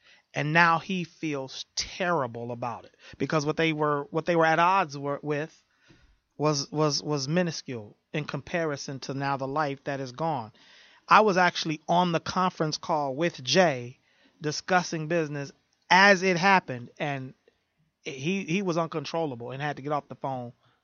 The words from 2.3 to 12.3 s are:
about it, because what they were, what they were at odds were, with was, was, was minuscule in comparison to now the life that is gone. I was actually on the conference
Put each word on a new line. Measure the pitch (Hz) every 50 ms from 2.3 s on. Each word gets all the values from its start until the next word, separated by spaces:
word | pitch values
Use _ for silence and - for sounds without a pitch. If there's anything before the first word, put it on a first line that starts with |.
| 113 117 117 120 120
about | 120 123 120 110 95 -
it, | - _ _ _ - -
because | - 135 135 160 156 139
what | 151 151
they | 165 165 160 156
were, | 151 151 147 147 143 143 -
what | - 160 156
they | - 175
were | 165 160
at | 160 160 160
odds | 170 175 190 196 185 151 135 143
were, | 139 143 143 - -
with | 147 151 143 156 - _ _ _ _ _ _ _ _ - _ _ _ _ _ _ _ _
was, | - 143 151 151 139 139 -
was, | - 151 156 151 139 - -
was | 151 151 143 131
minuscule | 135 160 180 180 170 - - - - 127 113 104 104 - _ _ _ -
in | 156 143
comparison | - - 143 - - - 175 165 156 143 135 - - 139 127
to | - - 135
now | 135 139 139 139 127
the | 135 135
life | 135 156 156 139 139 135 -
that | 151 139 135
is | 139 123 123
gone. | 127 160 165 151 127 110 107 - _ - - - - - - _ _ _ -
I | 170 196 220
was | 214 175 185
actually | 180 175 - - - 165 151 151 _ -
on | 175 175 180 175 165
the | 156
conference | - -